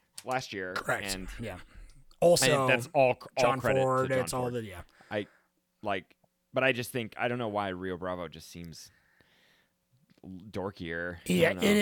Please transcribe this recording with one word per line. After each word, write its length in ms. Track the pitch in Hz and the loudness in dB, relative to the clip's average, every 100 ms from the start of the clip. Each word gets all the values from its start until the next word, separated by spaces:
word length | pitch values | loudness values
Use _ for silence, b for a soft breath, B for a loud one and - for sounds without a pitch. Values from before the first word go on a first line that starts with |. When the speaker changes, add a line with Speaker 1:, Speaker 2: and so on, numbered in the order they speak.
| _ - | _ -12
Speaker 1:
last 280 | 117 127 - | -4 -4 -4
year. 220 | 101 92 | -6 -6
Speaker 2:
correct. 400 | 92 - 117 98 | -6 -4 -2 -2
Speaker 1:
And 140 | 95 92 - | -6 -8 -10
Speaker 2:
Yeah. 140 | 113 | -10
Speaker 1:
and 80 | 90 - b b b - - | -10 -16 b b b -20 2
Speaker 2:
Also, 460 | 170 175 131 139 131 | 4 6 6 4 4
Speaker 1:
that's 200 | 127 123 | 2 2
all 220 | 147 127 | 4 4
cr-, 140 | 120 - - | 2 -4 2
all 60 | |
Speaker 2:
John 160 | 123 131 | 4 4
Speaker 1:
credit 200 | 123 135 | 2 2
Speaker 2:
Ford, 280 | 131 131 131 | 2 2 2
Speaker 1:
to 60 | 131 | 0
John 80 | |
Speaker 2:
it's 100 | 123 | 0
all 80 | 127 | -2
Speaker 1:
Ford. 120 | 123 | -4
Speaker 2:
the, 100 | 123 | -4
yeah. 180 | 110 87 - b - | -8 -12 -16 b -6
Speaker 1:
I, 160 | 107 104 _ _ _ _ _ | -6 -6 _ _ _ _ _
like, 340 | 107 98 - _ _ _ _ | -4 -4 -6 _ _ _ _
but 100 | 127 | 2
I 80 | 131 | 4
just 180 | 120 117 | 2 -2
think, 220 | 127 110 - | -6 -8 -4
I 100 | 120 | -4
don't 100 | 123 | -2
know 100 | 113 | -2
why 200 | 104 101 | -2 -2
Rio 280 | 90 92 87 | -4 -6 -4
Bravo 320 | 90 90 82 | -4 -6 -8
just 220 | 80 - | -12 -16
seems 400 | 87 85 73 - _ _ _ _ _ _ _ _ _ _ _ _ _ | -14 -14 -14 -20 _ _ _ _ _ _ _ _ _ _ _ _ _
l-, 60 | - 92 104 | -16 -16 -12
dorkier. 640 | 98 95 - 85 85 87 87 | -8 -6 -6 -6 -4 -6 -6
I 160 | - | 0
Speaker 2:
Yeah, 200 | 180 165 | 4 4
Speaker 1:
don't 40 | 180 | 4
know. 60 | |
Speaker 2:
it, 140 | 202 208 | 4 4